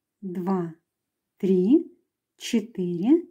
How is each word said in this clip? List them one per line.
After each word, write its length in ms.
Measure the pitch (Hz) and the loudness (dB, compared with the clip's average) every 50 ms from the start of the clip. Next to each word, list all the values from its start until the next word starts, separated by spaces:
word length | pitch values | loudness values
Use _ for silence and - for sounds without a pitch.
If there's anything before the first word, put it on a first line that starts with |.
| _ _ _ _ | _ _ _ _
два, 560 | 208 185 175 190 170 196 190 180 170 165 160 - _ _ _ _ _ _ _ _ _ _ _ _ | -12 -10 -8 -6 -4 -2 -2 -2 -4 -6 -10 -14 _ _ _ _ _ _ _ _ _ _ _ _
три, 520 | - 185 190 180 180 208 285 359 - - - _ _ _ _ _ _ _ _ | 0 2 2 2 4 4 4 2 2 -2 -10 _ _ _ _ _ _ _ _
четыре, 920 | _ - - - 220 208 - - 190 180 175 175 170 185 247 320 359 - - | _ -6 -4 -2 -2 -2 -4 -6 -6 -6 -4 -4 -2 2 2 2 2 2 -2